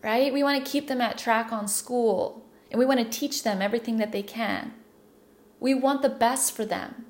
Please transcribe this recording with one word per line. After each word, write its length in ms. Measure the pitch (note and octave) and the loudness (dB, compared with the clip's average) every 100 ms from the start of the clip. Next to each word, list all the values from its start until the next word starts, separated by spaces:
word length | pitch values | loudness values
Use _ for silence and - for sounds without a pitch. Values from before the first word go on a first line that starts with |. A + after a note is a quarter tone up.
right? 300 | A3 A3+ C#4 | 0 2 2
We 120 | C4+ | 2
want 200 | C#4 C#4 | 2 2
to 80 | C4+ | 0
keep 160 | C#4+ C#4+ | -4 -2
them 140 | B3+ | -2
at 160 | A#3 - | -2 -2
track 340 | - A3+ A3+ | 0 0 0
on 160 | A3+ G#3 | -4 -2
school, 800 | - - B3 A3+ F#3 - - - - _ | -4 -2 2 2 2 0 -4 -20 -20 _
and 80 | A3 | 2
we 60 | C4 | 4
want 140 | C4 | 4
to 200 | A3+ - | 2 -2
teach 240 | C#4+ - | -4 -2
them 180 | A#3 G3 | -2 0
everything 360 | G3+ A#3 A#3 A3 | 0 -2 -2 -2
that 160 | G#3+ | 0
they 100 | G#3 | -2
can. 500 | G3+ A3+ A3 G3 - - - _ _ _ _ _ - _ | -6 -6 -4 -4 -6 -14 -20 _ _ _ _ _ -20 _
We 140 | B3 | 0
want 300 | C4+ C4+ C4+ | 4 4 4
the 60 | C4+ | 2
best 460 | - A#3 C4 - - | 4 2 2 -2 -2
for 80 | |
them. 420 | G#3+ F#3 - - | -4 -4 -6 -12